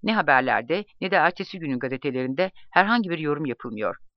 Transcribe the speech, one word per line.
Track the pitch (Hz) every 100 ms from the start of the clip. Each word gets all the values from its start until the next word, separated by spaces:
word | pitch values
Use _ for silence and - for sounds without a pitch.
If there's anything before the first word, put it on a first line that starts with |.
Ne | -
haberlerde | 220 170 135 127 110 117 170 208 _
ne | 185
de | 190
ertesi | 160 185 185 190
günün | 160 127
gazetelerinde | 131 131 147 127 127 135 185 - -
herhangi | - 196 240 196
bir | 170
yorum | 151 147 151
yapılmıyor. | 120 127 107 104 - -